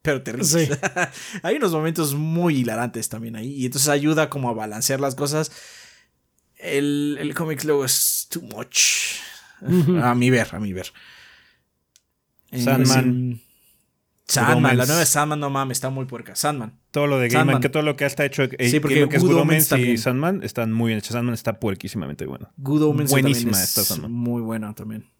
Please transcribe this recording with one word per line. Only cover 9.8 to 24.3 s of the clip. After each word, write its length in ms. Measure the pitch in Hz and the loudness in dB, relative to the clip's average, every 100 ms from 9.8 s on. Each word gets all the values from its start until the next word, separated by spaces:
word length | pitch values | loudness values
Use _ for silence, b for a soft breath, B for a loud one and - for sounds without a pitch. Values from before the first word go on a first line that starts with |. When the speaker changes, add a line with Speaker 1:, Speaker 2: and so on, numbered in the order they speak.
| 151 180 | 4 4
Speaker 1:
A 160 | 123 | 4
mi 160 | 120 123 | 4 4
ver, 180 | 127 110 | 4 2
a 60 | 90 | -4
mi 140 | 104 | -6
ver. 200 | 90 92 - B B B B B B B _ _ _ _ _ _ _ _ | -6 -10 -16 B B B B B B B _ _ _ _ _ _ _ _
Eh, 100 | 127 | -4
Speaker 3:
Sandman. 760 | 123 135 127 131 127 123 127 120 | 2 4 4 4 4 2 -2 -6
Speaker 1:
sí. 80 | b b b b _ _ _ _ - | b b b b _ _ _ _ -4
Sandman, 260 | - 123 151 | 2 4 6
Speaker 3:
Good 60 | |
Speaker 1:
la 80 | 131 | 6
Speaker 3:
Omens. 180 | 123 127 | 4 4
Speaker 1:
nueva 160 | 160 | 2
Sandman, 360 | 160 147 151 151 | 2 2 0 -2
no 100 | 143 | -4
mames, 260 | 135 135 123 | -4 -2 -4
está 140 | 135 | -4
muy 160 | 135 131 | -6 -8
puerca. 280 | 120 113 | -10 -12
Sandman. 440 | 92 151 147 110 - _ | -4 -4 -4 -8 -14 _
Speaker 3:
Sandman, 260 | - 147 135 | -2 0 2
que 60 | 123 | 4
Speaker 1:
Sandman. 300 | 135 139 131 | 4 6 4
Speaker 3:
todo 220 | 135 151 | 2 0
lo 140 | 151 143 | 0 0
que 100 | 143 | -2
está 180 | - | 0
hecho, 200 | 143 - | -2 0
eh, 260 | 131 131 123 | -2 2 2
Speaker 1:
Sí, 100 | 151 | 2
porque 260 | 147 139 139 | 4 4 4
Speaker 3:
que 80 | 147 | 4
es 60 | |
Speaker 1:
Good 100 | 180 | 4
Speaker 3:
Good 80 | 170 | 6
Speaker 1:
Omens 100 | - | 4
Speaker 3:
Omens 160 | 160 151 | 4 4
y 20 | |
Speaker 1:
también. 280 | 139 123 117 | 2 2 2
Speaker 3:
Sandman 440 | 110 127 160 196 | 0 0 0 -2
están 300 | - - 113 | -4 -4 -2
muy 160 | 113 117 | 0 0
bien 100 | 110 | -2
hechas. 120 | - | -4
Sandman 220 | 117 120 | -4 -4
está 240 | 113 - 104 | -4 -6 -4
puerquísimamente 640 | 107 98 - 110 73 73 | -4 -4 -6 -8 -8 -8
buena. 260 | 71 67 - - | -10 -10 -14 -12
Speaker 1:
Good 260 | 135 151 | -2 2
Omens 280 | 151 131 131 | 2 2 2
también 140 | 139 | 2
Speaker 3:
Buenísima 260 | 135 123 117 98 | 4 2 0 0
Speaker 1:
es 60 | 90 | 0
Speaker 3:
está 140 | - | 0
Sandman. 260 | 98 82 76 | -2 -4 -6
Speaker 1:
muy 280 | 120 120 | -4 -2